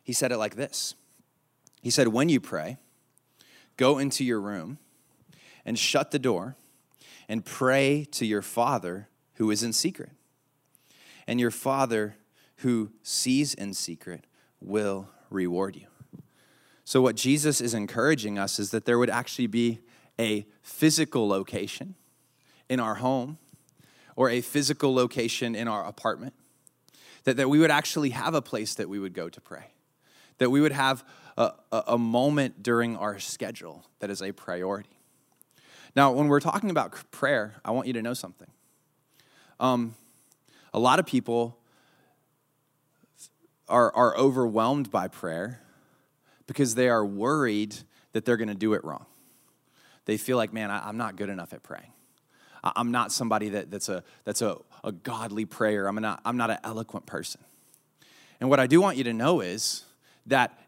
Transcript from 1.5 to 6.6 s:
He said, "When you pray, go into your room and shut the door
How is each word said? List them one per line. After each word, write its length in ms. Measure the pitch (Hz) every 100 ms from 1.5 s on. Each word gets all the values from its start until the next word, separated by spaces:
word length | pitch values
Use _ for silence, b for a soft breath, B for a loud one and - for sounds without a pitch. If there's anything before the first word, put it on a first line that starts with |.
| _ _ _
He 80 | 120
said, 180 | 120 120
"When 200 | 113 160
you 120 | 135
pray, 380 | - 82 80 135 _ _ _ _ _ b b b b -
go 220 | 131 143
into 260 | 139 -
your 160 | 131 113
room 380 | 101 98 80 151 _ _ _ _ _ b b b
and 120 | - 117
shut 340 | - 143 -
the 60 | 147
door 380 | 131 92 92 -